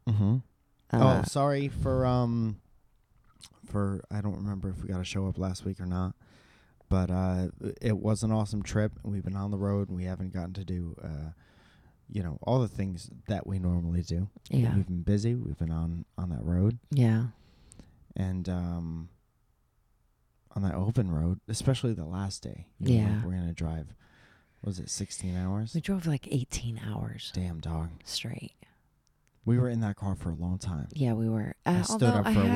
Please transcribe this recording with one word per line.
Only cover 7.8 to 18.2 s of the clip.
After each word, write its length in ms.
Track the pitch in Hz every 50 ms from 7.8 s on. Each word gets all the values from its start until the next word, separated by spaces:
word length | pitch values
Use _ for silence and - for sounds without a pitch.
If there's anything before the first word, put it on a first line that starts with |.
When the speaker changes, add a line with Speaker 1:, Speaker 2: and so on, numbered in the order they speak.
Speaker 1:
it 160 | - 120 107 92
was 240 | 104 104 107 101 -
an 80 | 107 110
awesome 300 | 110 104 101 110 104 95
trip, 300 | - - 107 107 107 - - -
and 100 | 110 101
we've 120 | 98 87
been 120 | 87 95
on 140 | 98 98 101
the 80 | 104 98
road, 300 | 98 101 101 101 101 92
and 80 | 95
we 80 | 90 92
haven't 280 | 92 92 87 92 92 87
gotten 200 | 92 87 87 95
to 100 | 98 92
do, 320 | 85 92 90 87 85 80 - -
uh, 280 | 80 80 73 76 80 82 - - - _ - - - - - - - - _ _ -
you 120 | - 104 92
know, 160 | 87 71 - -
all 180 | - 117 131
the 80 | 123 104
things 420 | - - 98 95 92 85 - - - - - -
that 180 | 104 95 -
we 120 | - 98 95
normally 440 | 90 90 87 87 85 85 85 87 87
do. 260 | - 85 82 92 104 - - - -
Speaker 2:
Yeah. 240 | - 135 120 117 -
Speaker 1:
We've 100 | 98 95
been 160 | - 90 87 85
busy. 320 | - 101 104 101 117 120
We've 240 | 123 117 - 73 -
been 140 | 82 80 80
on, 320 | 80 82 82 85 85 - - _ -
on 100 | 90 90
that 140 | 85 62 55
road. 340 | 76 87 90 95 104 120 120 - -
Speaker 2:
Yeah. 360 | 151 139 123 113 110 113 117 120 - - - - - - - - - - - - - - - - -
Speaker 1:
And, 320 | -